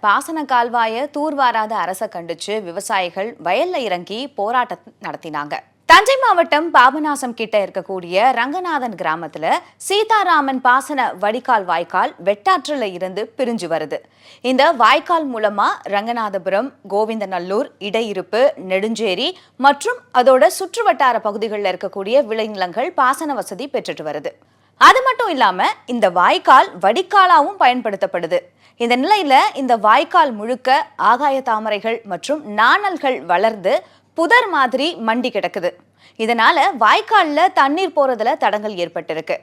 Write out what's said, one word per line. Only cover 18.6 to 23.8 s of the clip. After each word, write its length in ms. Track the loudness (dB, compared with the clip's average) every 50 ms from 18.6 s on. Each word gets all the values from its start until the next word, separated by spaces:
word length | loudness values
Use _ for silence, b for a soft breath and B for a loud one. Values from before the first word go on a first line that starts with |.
| -6 -4 -2
நெடுஞ்சேரி 580 | -2 -2 -2 -4 -4 -2 -2 -2 -2 -2 -6 -6 b b b b _ 2
மற்றும் 320 | 2 2 2 -2 -6 -6 -6 _ _ _ 2
அதோட 300 | 4 6 6 6 6 4 2 0
சுற்றுவட்டார 600 | -10 -8 -6 -2 0 0 0 2 2 0 0 0 -4
பகுதிகளில் 460 | -4 -6 -4 -6 -6 -6 -4 -2 -4 -4
இருக்கக்கூடிய 500 | -4 -8 -10 -10 -8 -6 0 0 0 0 0
விளைநிலங்கள் 640 | -2 -4 -4 -6 -4 -6 -6 -4 -4 -6 -6 -4 -2 0
பாசன 340 | 0 0 0 -2 -4 -6 -6 -6
வசதி 260 | -6 -8 -10 -12 -12 -8 -6
பெற்றுட்டு 300 | -8